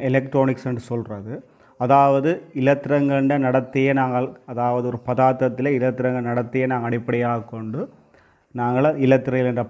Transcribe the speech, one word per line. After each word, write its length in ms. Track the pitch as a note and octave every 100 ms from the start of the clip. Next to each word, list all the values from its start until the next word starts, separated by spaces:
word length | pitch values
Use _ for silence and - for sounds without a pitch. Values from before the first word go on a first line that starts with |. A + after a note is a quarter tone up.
| C3
எலக்ட்ரானிக்ஸ் 580 | C3+ C3+ C3+ C3+ C3 C3
என்று 140 | A#2+ -
சொல்றது. 460 | A#2+ G#2+ G#2 G#2 C#3+ - _ _ - B2
அதாவது 440 | C#3 C#3 C#3 C#3+ F3+ - C#3+
இலத்திரங்கண்ட 720 | C3 C#3+ - C#3+ C#3+ C#3 C3+ C#3+ C3
நடத்தையை 460 | C3 A#2+ C3+ C3+ C3+
நாங்கள், 260 | B2+ B2 C3 - -
அதாவது 340 | A#2+ B2 B2 B2
ஒரு 80 | A#2+ -
பதார்த்தத்திலே 640 | B2+ C3 B2+ C3 B2 C#3 C3+
இலத்திரங்க 440 | B2+ B2 B2+ B2+ A#2+
நடத்தையை 380 | A#2+ A#2 C3 C3
நாங்கள் 180 | B2+ A#2
அடிப்படையாக 580 | A#2+ A#2 A#2+ A#2+ A#2 G#2+
கொண்டு 280 | A2+ A2 B2+ C4 - _ _ _ _ _ B2
நாங்கள் 400 | A#2+ B2 D3 D3+ C3
இலத்திரனியல் 460 | C3 C3 B2+ B2+
என்ற 120 | A#2+ A#2